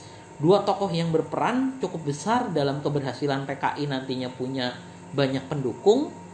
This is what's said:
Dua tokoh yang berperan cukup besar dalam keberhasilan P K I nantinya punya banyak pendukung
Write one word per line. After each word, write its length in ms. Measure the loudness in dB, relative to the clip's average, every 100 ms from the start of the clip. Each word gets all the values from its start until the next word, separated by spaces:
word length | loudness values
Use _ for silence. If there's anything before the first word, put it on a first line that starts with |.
| -16 -18 -16 2
Dua 240 | 6 6
tokoh 240 | 4 0 0
yang 240 | 0 2
berperan 640 | 2 2 0 0 2 0 -2
cukup 320 | -4 -4 -4
besar 400 | -2 0 2 2
dalam 320 | 0 0 0
keberhasilan 640 | 0 0 -2 -2 0 0
P 160 | -2 -2
K 160 | -2 -2
I 80 |
nantinya 480 | -2 -4 -4 -4 -6
punya 400 | -6 -4 -2 -2 -4 -12 -16 -4
banyak 320 | 2 2 0
pendukung 640 | -2 -2 -2 2 6 6 2 -6 -16